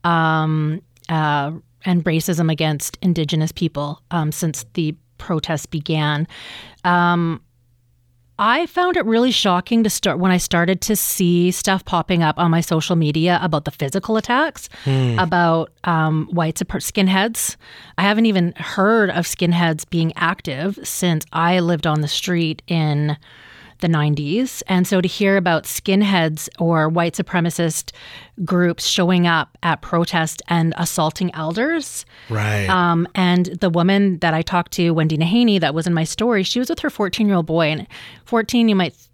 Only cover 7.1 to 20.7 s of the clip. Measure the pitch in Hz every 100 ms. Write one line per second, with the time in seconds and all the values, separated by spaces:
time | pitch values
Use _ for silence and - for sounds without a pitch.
7.1 | 175 165 160 _ _ _ _ _ _ _
8.1 | _ _ - 208 262 339 - 359 349 214
9.1 | 226 254 - 208 180 - 226 214 - 208
10.1 | 156 185 180 - 175 170 185 - 208 -
11.1 | - 175 175 180 180 - 190 - 175 -
12.1 | 175 160 151 175 165 165 160 - 170 151
13.1 | 151 170 175 180 156 147 - 139 190 -
14.1 | 220 - 247 311 - - - 139 135 127
15.1 | 117 180 175 170 165 - _ - 160 156
16.1 | 156 156 175 160 - 196 170 - - 190
17.1 | 190 220 226 - - - - - - 196
18.1 | 214 226 190 175 - - - 196 226 196
19.1 | 175 170 - 175 175 170 160 - 170 160
20.1 | - 165 185 - 135 180